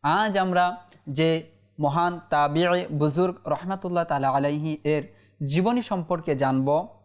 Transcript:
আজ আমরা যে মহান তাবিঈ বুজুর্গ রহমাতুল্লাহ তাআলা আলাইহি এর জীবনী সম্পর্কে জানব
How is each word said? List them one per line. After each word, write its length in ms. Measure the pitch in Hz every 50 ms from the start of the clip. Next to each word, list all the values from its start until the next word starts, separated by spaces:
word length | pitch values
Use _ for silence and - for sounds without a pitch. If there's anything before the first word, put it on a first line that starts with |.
| -
আজ 340 | 143 160 180 214 220 190
আমরা 400 | 196 190 185 180 180 180 180 180 - - - - - _ 151
যে 340 | 135 147 160 160 165 160 160 - _ _ _ _ _ -
মহান 400 | 151 143 139 - 175 175 175 165 - -
তাবিঈ 560 | 160 147 147 143 147 160 175 175 175 180 180 160
বুজুর্গ 560 | 156 147 151 151 135 165 185 180 180 - _
রহমাতুল্লাহ 560 | - 147 - 175 180 196 190 - 180 175 175 165
তাআলা 260 | 165 156 139 135 135
আলাইহি 480 | 131 139 139 143 147 151 151 160 151 151 -
এর 200 | 147 151 151 131 - - - _ _ _ _ 151
জীবনী 360 | 139 143 170 185 220 240 247
সম্পর্কে 540 | 220 - 214 185 165 - 180 165 160 - 147
জানব 520 | 131 135 135 135 131 131 139 147 156 175 - - -